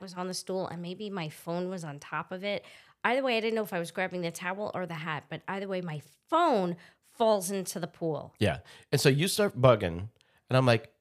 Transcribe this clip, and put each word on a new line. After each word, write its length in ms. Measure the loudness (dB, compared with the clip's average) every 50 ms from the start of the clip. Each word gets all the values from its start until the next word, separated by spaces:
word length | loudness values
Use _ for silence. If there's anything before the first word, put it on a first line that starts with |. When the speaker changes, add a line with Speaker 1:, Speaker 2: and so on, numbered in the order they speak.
Speaker 1:
was 120 | -12 -12 -8
on 120 | -8 -6
the 60 | -6 -6
stool, 340 | -8 -6 -6 -4 -4 -4
and 140 | -6 -6 -8
maybe 280 | -8 -10 -8 -8 -8 -8
my 200 | -6 -6 -6 -8
phone 400 | -8 -10 -8 -6 -4 -4 -4 -4
was 160 | -6 -6 -8
on 140 | -10 -10 -12
top 320 | -10 -8 -6 -6 -6 -6 -8
of 100 | -6 -4
it. 220 | -4 -4 -4 -6 -10 -18 -20 -20 _ _ _ -2
Either 180 | 0 0 2 2
way, 140 | 2 2
I 20 | 2
didn't 160 | 0 0 0
know 80 | 0 -2
if 80 | -2
I 80 | -4 -4
was 120 | -4 -4
grabbing 300 | -4 -4 -4 -2 -2 -4
the 100 | -4 -4
towel 400 | -4 -4 -6 -6 -4 -4 -6 -6 -4
or 120 | -6 -6
the 80 | -6 -6
hat, 300 | -8 -6 -6 -6 -6 -6 _
but 120 | -12 -10 -8
either 220 | -8 -6 -6 -4 -4
way, 100 | -4 -4
my 220 | -4 -4 -6 -8 -10 -14 _ _ _ _
phone 460 | 2 4 4 6 4 4 2 0 -2 -4 -10 -18 _ _ _ _ _
falls 360 | 2 4 4 4 4 2 -2
into 300 | -4 -4 -4 -6 -6 -8
the 80 | -8
pool. 460 | -8 -8 -4 -4 -2 -2 -4 -6 -10 -2 _
Speaker 2:
Yeah. 180 | 2 2 2 0 -6 -14 -20 -20 -4 _
And 80 | 0 4
so 80 | 6
you 220 | 6 6 6 2 2
start 300 | 2 2 2 2 2 6
bugging, 480 | 8 8 8 6 4 0 -2 -4 -8 -10 -12 _ _ _ _ _ _ _
and 80 | 2
I'm 80 | 4 6
like 260 | 6 4 4 2 -4 _ _